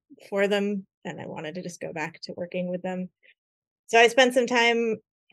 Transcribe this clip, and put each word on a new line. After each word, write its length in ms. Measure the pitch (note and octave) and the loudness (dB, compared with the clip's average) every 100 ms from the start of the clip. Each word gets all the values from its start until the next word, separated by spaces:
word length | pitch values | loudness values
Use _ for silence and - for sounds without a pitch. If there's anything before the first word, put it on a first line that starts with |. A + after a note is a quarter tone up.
| _ - - | _ -20 -8
for 180 | G3 G3+ | -2 0
them, 380 | G#3 G3+ G3+ F#3+ _ F3+ | 0 -2 -4 -8 _ -14
and 140 | D#3 | -12
I 80 | - | -12
wanted 280 | C#3+ D#3 F3+ | -12 -10 -10
to 60 | |
just 200 | F3 E3 | -12 -12
go 100 | D#3 | -12
back 280 | D#3+ D#3+ - | -8 -10 -10
to 100 | - - | -16 -12
working 320 | F3 F3+ F3+ | -8 -6 -6
with 120 | F3+ | -6
them. 280 | F#3 F#3 F#3 - _ _ _ _ _ _ _ | -6 -8 -10 -14 _ _ _ _ _ _ _
So 120 | A3+ | 6
I 80 | A#3 | 6
spent 260 | A#3 B3+ | 6 4
some 140 | B3+ A#3+ | 4 2
time 500 | B3 A#3 A#3 A#3 G#3+ - _ _ | 2 2 2 0 -4 -8 _ _